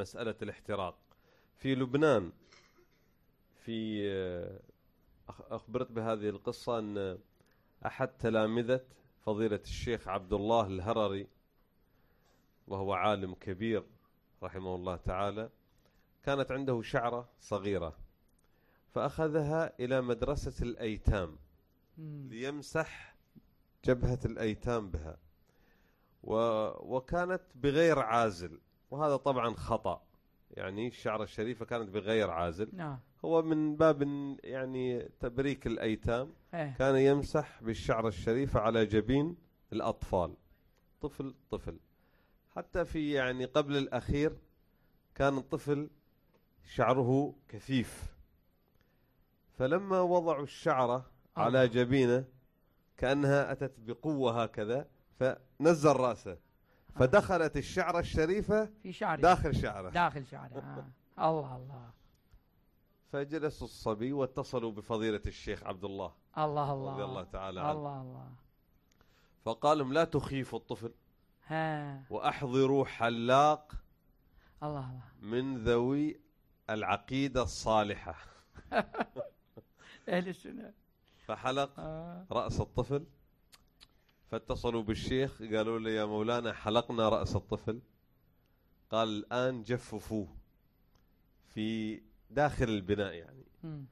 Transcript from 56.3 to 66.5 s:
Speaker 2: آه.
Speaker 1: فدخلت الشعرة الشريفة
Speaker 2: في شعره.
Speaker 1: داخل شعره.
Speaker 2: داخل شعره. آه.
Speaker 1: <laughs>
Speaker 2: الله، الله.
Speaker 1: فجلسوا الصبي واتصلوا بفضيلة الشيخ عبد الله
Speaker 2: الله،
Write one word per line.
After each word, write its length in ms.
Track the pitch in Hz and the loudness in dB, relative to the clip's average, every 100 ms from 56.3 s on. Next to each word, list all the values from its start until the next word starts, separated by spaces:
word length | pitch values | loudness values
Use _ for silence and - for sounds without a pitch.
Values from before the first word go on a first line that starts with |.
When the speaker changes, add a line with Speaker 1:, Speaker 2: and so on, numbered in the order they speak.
Speaker 2:
آه. 60 | 87 _ _ _ _ - - | -12 _ _ _ _ -8 2
Speaker 1:
فدخلت 640 | 127 202 196 180 160 143 | 6 6 6 2 2 0
الشعرة 420 | - - 175 175 | -4 -2 0 0
الشريفة 680 | 175 - 160 202 190 214 214 214 | 0 2 2 2 2 2 2 -6
Speaker 2:
في 100 | 185 | -12
شعره. 280 | 180 208 156 | -6 -2 6
Speaker 1:
داخل 340 | 160 180 156 139 | 6 8 4 0
شعره. 340 | 120 101 92 | 0 -4 -4
Speaker 2:
داخل 360 | 170 170 143 131 | 0 0 0 -10
شعره. 320 | 139 135 127 135 139 139 127 _ - | -12 -12 -12 -12 -12 -14 -18 _ 0
آه. 120 | 160 | 0
Speaker 1:
<laughs> 0 | |
Speaker 2:
الله، 260 | 160 135 127 | 2 -2 -10
الله. 360 | 127 131 120 - _ _ _ - _ _ _ _ _ _ _ | -12 -16 -18 -20 _ _ _ -20 _ _ _ _ _ _ _
Speaker 1:
فجلسوا 560 | 143 143 156 147 - 123 | -4 -2 -2 -2 -4 -12
الصبي 460 | - - 107 123 | -6 -4 -2 0
واتصلوا 580 | 143 131 139 135 127 113 | 0 -2 -2 -4 -2 -4
بفضيلة 500 | 104 104 113 110 104 104 | -6 -4 0 0 0 -4
الشيخ 380 | 90 - 98 | -8 -8 -8
عبد 220 | 101 98 98 | -6 -8 -8
الله 280 | 98 95 - _ - | -6 -8 -10 _ -2
Speaker 2:
الله، 360 | 151 | -2